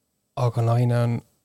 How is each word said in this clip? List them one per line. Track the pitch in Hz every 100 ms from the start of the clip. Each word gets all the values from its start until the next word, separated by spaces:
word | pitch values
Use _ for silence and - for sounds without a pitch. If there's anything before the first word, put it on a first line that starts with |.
| _ _ _ -
Aga | 123 117 117
naine | 120 123 120
on | 117 117 - _